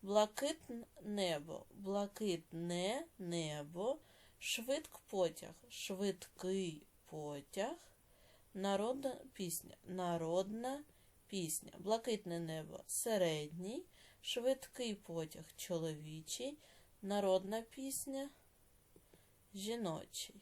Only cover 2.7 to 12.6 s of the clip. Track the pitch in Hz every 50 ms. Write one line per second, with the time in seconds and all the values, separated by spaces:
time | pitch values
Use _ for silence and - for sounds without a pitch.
2.7 | 175 175 180 190 226 277 330 - - - 190 175 170 170 165 156 151 151 147 147
3.7 | 165 170 196 233 277 320 - - - - - - - - - - - - 226 247
4.7 | 277 302 311 - - - - - - 196 185 165 165 - - 165 165 - - -
5.7 | - - - - 202 185 202 202 185 185 - - - - - 185 190 196 190 175
6.7 | 160 151 - - _ - - - - 156 151 147 147 143 143 - - 190 196 247
7.7 | 320 339 - - - _ - - - - - - - - - - - 196 190 196
8.7 | 196 196 202 233 254 269 269 269 254 - - - - - 196 175 156 - - -
9.7 | - - - - 180 185 180 175 170 165 165 160 170 180 190 196 208 226 233 254
10.7 | 269 285 302 - - - - - - - - - - 196 175 160 156 - - -
11.7 | - - 170 190 220 226 226 - 220 208 - 180 170 170 170 160 160 160